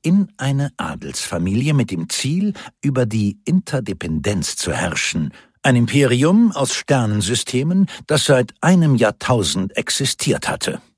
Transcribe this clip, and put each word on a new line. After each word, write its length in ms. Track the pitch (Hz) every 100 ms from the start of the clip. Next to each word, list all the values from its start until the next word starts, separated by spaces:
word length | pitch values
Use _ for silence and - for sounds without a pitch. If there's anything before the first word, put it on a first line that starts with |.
in 280 | 156 196 190 -
eine 340 | 135 139 143 -
Adelsfamilie 960 | 82 73 - - - 87 87 104 143
mit 180 | 147 117
dem 200 | 90 82
Ziel, 420 | - 139 170 208 196 - _
über 240 | 143 131 117
die 320 | 110 101 - -
Interdependenz 1080 | 185 - 135 104 90 - 78 98 101 76 -
zu 140 | -
herrschen, 640 | 78 87 78 - - 76 - _ _
ein 140 | 139 123
Imperium 760 | 113 139 135 123 151 202 233
aus 220 | 165 135
Sternensystemen, 1120 | - - 135 113 104 92 120 - 127 147 185 196 - -
das 200 | 151 -
seit 260 | 135 123 -
einem 360 | 160 185 156 123
Jahrtausend 760 | 110 - - 123 101 95 95 -
existiert 680 | 110 - 131 - - - -
hatte. 360 | - - - _